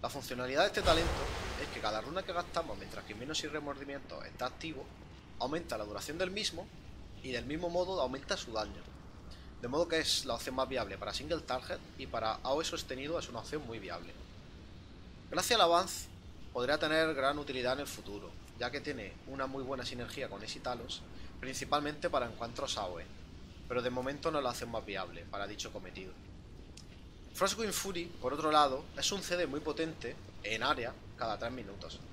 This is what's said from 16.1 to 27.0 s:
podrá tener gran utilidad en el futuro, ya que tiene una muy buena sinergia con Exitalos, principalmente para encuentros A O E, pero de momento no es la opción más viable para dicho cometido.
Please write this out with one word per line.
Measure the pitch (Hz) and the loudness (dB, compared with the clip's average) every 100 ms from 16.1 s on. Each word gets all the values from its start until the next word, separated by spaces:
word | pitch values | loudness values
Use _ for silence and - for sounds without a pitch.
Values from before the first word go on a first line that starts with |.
| - - - - | -12 -12 -12 -4
podrá | 123 123 151 | 0 4 4
tener | 160 156 160 | 6 6 6
gran | 139 135 147 | 6 4 4
utilidad | 143 131 123 | 0 0 2
en | 135 | 2
el | 139 | 0
futuro, | - 98 101 90 - - - | -6 -6 -8 -8 -12 -12 -2
ya | 123 | -2
que | 139 | 0
tiene | 131 139 98 - - | -4 -4 -6 -10 -10
una | 135 135 | -2 -2
muy | 135 | -2
buena | 131 135 120 | -2 -2 -2
sinergia | 127 117 - 127 | -4 -6 -4 -4
con | 98 | -4
Exitalos, | 107 135 131 120 113 - - - - - | -6 -4 -2 -2 -4 -8 -8 -8 -8 -6
principalmente | 127 127 - 147 147 151 175 | -4 -4 2 2 2 0 2
para | 143 120 | 2 2
encuentros | 104 117 110 139 - | -2 -6 -4 -2 0
A | 98 | 0
O | 87 | -2
E, | 92 - - - - - - | -8 -12 -12 -12 -12 -12 -2
pero | 123 | 2
de | 123 | 2
momento | 127 127 143 165 | 2 0 0 2
no | 156 | 2
es | |
la | 131 | 2
opción | 117 120 | 0 -2
más | 113 101 | -4 -2
viable | 95 90 85 85 | -2 -2 -6 -6
para | 101 101 | -4 -4
dicho | 104 113 | -4 -6
cometido. | 104 92 90 92 92 - - - - - - - - | -6 -8 -8 -10 -12 -14 -14 -14 -14 -14 -14 -14 -14